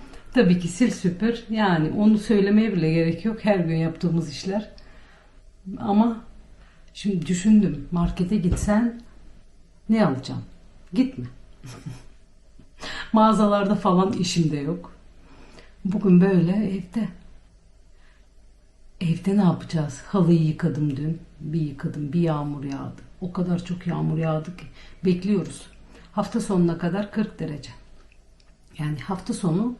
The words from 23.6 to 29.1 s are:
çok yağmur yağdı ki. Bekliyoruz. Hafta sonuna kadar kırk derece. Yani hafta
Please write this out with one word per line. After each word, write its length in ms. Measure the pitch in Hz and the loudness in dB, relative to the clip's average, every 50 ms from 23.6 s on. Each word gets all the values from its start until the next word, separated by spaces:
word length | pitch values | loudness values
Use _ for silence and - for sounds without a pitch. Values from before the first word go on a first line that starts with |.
| - | -4
çok 220 | - 175 175 - | -8 -10 -8 -6
yağmur 320 | 175 160 151 156 160 156 156 | -6 -4 -2 -2 -2 -2 -2
yağdı 380 | 160 160 156 156 156 - 180 | -2 -2 -2 -2 -4 -8 -14
ki. 80 | - - - - - - - - - - | -14 -18 -18 -20 -20 -20 -20 -18 -4 0
Bekliyoruz. 600 | 185 180 180 180 202 208 190 139 - - - - - - - - - - - - - - | 0 0 0 0 0 0 0 -2 -6 -12 -16 -20 -20 -20 -20 -20 -20 -20 -20 -20 -8 -6
Hafta 280 | 214 214 - - 233 | -6 -6 -4 -4 -6
sonuna 380 | 180 - 202 180 175 170 165 165 | -4 0 0 2 2 2 0 -2
kadar 320 | 175 170 170 202 208 208 | -4 -4 -2 -2 -6 -4
kırk 280 | - 220 214 - - - | -4 -4 -4 -4 -6 -10
derece. 320 | 160 160 147 139 - - - - - - - - - - _ - _ _ - _ _ _ - _ _ _ - - | -10 -10 -8 -12 -12 -16 -20 -20 -20 -20 -20 -20 -20 -20 _ -20 _ _ -20 _ _ _ -20 _ _ _ -12 -8
Yani 200 | 151 151 151 135 | -6 -6 -6 -6
hafta 360 | - - | -6 -8